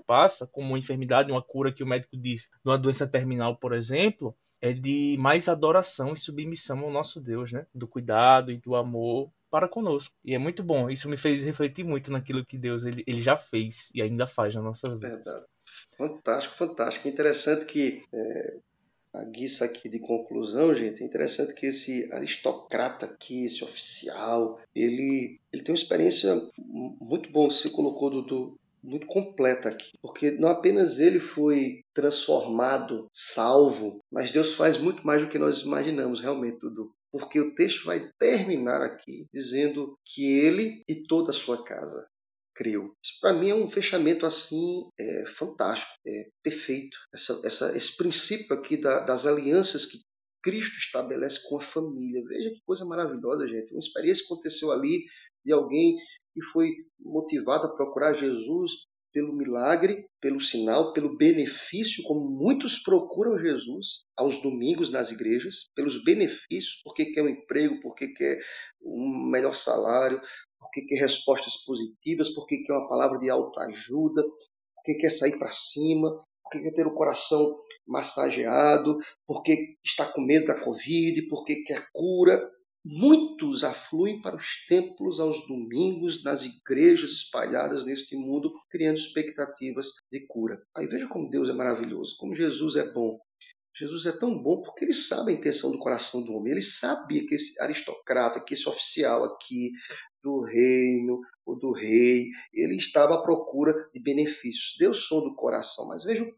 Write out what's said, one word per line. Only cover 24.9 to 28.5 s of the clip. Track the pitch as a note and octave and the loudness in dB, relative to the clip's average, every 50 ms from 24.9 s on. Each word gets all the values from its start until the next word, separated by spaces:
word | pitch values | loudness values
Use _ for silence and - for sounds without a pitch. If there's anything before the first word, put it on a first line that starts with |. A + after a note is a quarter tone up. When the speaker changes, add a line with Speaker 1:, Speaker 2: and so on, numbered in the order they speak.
| A#2+ C3 C3+ C3+ C#3 C3 B2 - - - _ _ | 0 0 0 0 0 0 -2 -4 -10 -16 _ _
Speaker 2:
ele | - C3+ | -12 -6
tem | - D#3 | -4 -2
uma | E3+ E3 | -2 -2
experiência | - - - - - - E3+ - - F#3+ - - - - - - | 0 2 4 4 4 4 4 4 2 2 2 2 0 -4 -12 -18
mu-, | - - - A#2 B2+ C#3 - - | -16 -12 -10 -10 -8 -10 -10 -12
muito | A#2 A#2 D3+ E3 D#3 - | -6 -4 -4 -4 -4 0
boa, | D3 D3+ D3 C#3+ | 4 4 4 6
você | D3 - - - | 4 0 -2 -2
colocou, | - D3+ D3 C#3 - - C#3 C#3 | 0 0 0 0 0 0 -2 -2
Dudu, | C3+ C3 - - C3+ B2+ - - | -2 -2 -4 -4 -4 -4 -4 -6